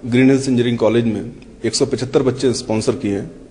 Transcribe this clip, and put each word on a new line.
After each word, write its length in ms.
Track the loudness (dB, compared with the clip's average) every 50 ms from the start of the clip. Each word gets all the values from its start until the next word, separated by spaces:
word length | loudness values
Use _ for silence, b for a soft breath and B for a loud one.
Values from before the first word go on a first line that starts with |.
| -6
Green 240 | 0 2 4 4 6
Hills 120 | 4 4 2
Engineering 360 | 0 0 2 2 0 0 2
College 260 | 2 2 2 2 2
में 280 | 0 -2 -4 -6 -10 -14 -18 -20 -20 -20 -6 -6
एक 100 | -4 -2
सौ 120 | -2 -2
पचहत्तर 360 | -2 -2 -4 -4 -2 0 0 0
बच्चे 300 | 0 -2 0 0 -2 -2
sponsor 400 | -2 -4 -4 -4 -2 -2 -2 -4
किए 260 | -2 -2 -2 -2 -2
हैं। 120 | -4 -8 -14 -18 -20 -20